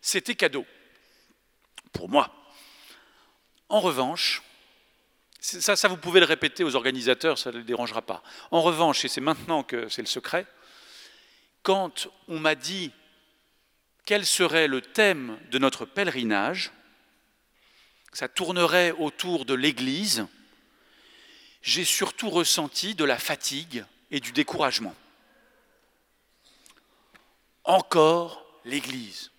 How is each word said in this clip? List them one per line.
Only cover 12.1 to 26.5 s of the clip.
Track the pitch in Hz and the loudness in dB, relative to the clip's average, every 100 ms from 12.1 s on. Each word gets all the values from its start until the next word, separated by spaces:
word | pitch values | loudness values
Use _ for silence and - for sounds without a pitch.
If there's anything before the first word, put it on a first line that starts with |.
| _ - | _ -12
on | 165 | -4
m'a | 156 | -2
dit | 151 135 190 165 - _ _ _ _ _ _ _ _ _ _ | -2 -4 -8 -10 -12 _ _ _ _ _ _ _ _ _ _
quel | - 208 | -2 0
serait | 185 - 175 160 156 | 0 2 4 4 4
le | 131 | 2
thème | - - 214 170 123 110 - | -4 2 4 4 -4 -12 -6
de | 127 | 0
notre | 135 - | 0 0
pèlerinage, | 117 - 196 131 117 104 104 185 - - _ _ _ _ _ _ _ _ _ _ _ _ _ | -10 -4 -2 -2 0 0 0 -4 -8 -10 _ _ _ _ _ _ _ _ _ _ _ _ _
ça | - 127 | -10 -8
tournerait | - 175 180 170 175 175 | -4 -4 2 4 6 4
autour | 160 156 - 180 170 | 2 -4 -4 -2 -2
de | 123 | 0
l'Église, | 131 139 123 127 139 208 113 101 _ _ _ _ _ _ _ _ - - - - _ | 0 2 0 -2 -2 -2 -2 -4 _ _ _ _ _ _ _ _ -20 -20 -20 -20 _
j'ai | - - | -2 0
surtout | 175 - 190 - 226 | 2 0 -2 -4 -2
ressenti | 175 165 - 147 - 185 | 0 2 2 0 -4 -6
de | 208 | 0
la | 147 120 | 0 0
fatigue | - 151 - 139 165 123 98 _ _ | -2 -4 -4 -6 -8 -12 -12 _ _
et | 151 | -8
du | 135 | -4
découragement. | 127 147 170 143 127 107 - _ _ _ _ _ _ _ _ _ _ _ _ _ _ _ | -2 -2 0 0 -2 -6 -14 _ _ _ _ _ _ _ _ _ _ _ _ _ _ _